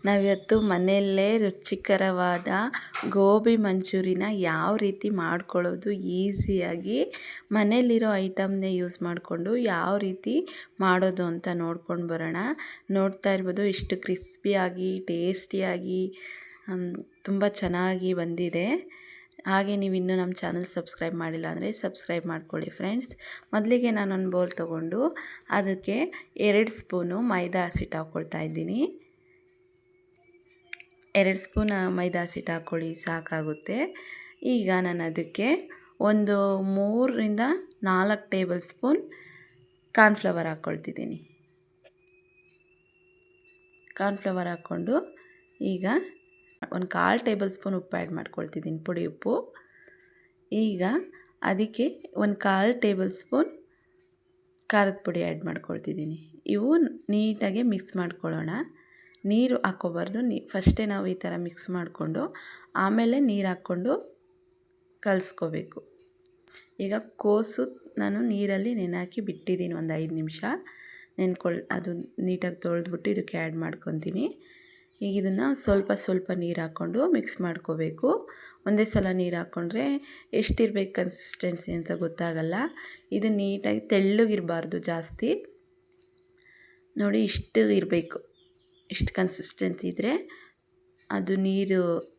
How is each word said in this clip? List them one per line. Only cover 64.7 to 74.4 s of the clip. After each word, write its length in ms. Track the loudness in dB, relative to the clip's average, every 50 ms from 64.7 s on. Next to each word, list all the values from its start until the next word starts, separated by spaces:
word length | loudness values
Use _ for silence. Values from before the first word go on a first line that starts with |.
| _ _ _ _ _ _ 0
ಕಲಿಸ್ಕೋಬೇಕು. 800 | 2 2 2 2 -2 -4 -4 -4 -4 -4 -6 -8 -8 -14 -18 -18 -18 _ _ _ _ _ _ _ _ _ _ _ -20 -20 -20 -20 _ _ -6
ಈಗ 140 | -4 -2 -2 -4 -4 -8 -10
ಕೋಸು 480 | 0 2 4 4 4 2 0 -2 -2 -4 -4 -4 -16 -20 -10 -4
ನಾನು 240 | -2 -2 0 0 0
ನೀರಲ್ಲಿ 520 | 0 0 0 0 0 0 0 0 0 -2 -2
ನೆನೆ 220 | -2 -2 -2 -2
ಹಾಕಿ 240 | -4 -6 -6 -6 -6
ಬಿಟ್ಟಿದ್ದೀನಿ 520 | -6 -6 -8 -6 -2 -2 -2 0 -2 -4 -4
ಒಂದು 200 | -4 -4 -2 -2
ಐದು 220 | -2 -2 -4 -4
ನಿಮಿಷ. 260 | -4 -4 -6 -6 -6 -4 -4 -4 -4 -8 -16 -20 -20 -20 -20 -20 -20 -20 _ _ 0
ನೆನ್ಕೊಳ್-, 460 | 0 0 0 0 -2 -2 -2 -2 -4 -4
ಅದು 200 | -6 -4 -4 -4 -6 -6 -8 -10 _ -4 -2
ನೀಟಾಗಿ 300 | -2 0 0 -2 -6 -6
ತೊಳೆದ್ಬಿಟ್ಟು 540 | -4 -2 -2 0 0 -2 -4 -6 -4 -2 -2
ಇದಕ್ಕೆ 280 | 0 0 -2 -4 -4
ಆ್ಯಡ್ 180 | -4 -4 -4 -4
ಮಾಡ್ಕೊತೀನಿ. 720 | -4 -6 -6 -6 -8 -6 -6 -6 -4 -4 -4 -4 -2 -4 -4 -4 -10